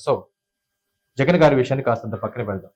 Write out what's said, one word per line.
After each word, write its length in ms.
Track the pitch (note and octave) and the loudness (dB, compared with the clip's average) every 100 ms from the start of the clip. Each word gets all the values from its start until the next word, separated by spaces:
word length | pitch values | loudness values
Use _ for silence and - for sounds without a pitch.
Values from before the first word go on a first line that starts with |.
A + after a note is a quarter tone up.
| - | -4
So, 120 | A2 - _ _ _ _ _ _ _ _ - | -4 -4 _ _ _ _ _ _ _ _ -4
జగన్ 240 | C#3 F3+ | 2 4
గారి 120 | D3+ | 4
విషయాన్ని 300 | C3+ B2 C3+ | 4 0 -2
కాస్తంత 280 | B2+ A2+ A2 | -2 -2 -4
పక్కన 300 | G2+ A2 A#2+ | -8 -8 -6
పెడదాం. 280 | G#2 G2 - | -6 -8 -10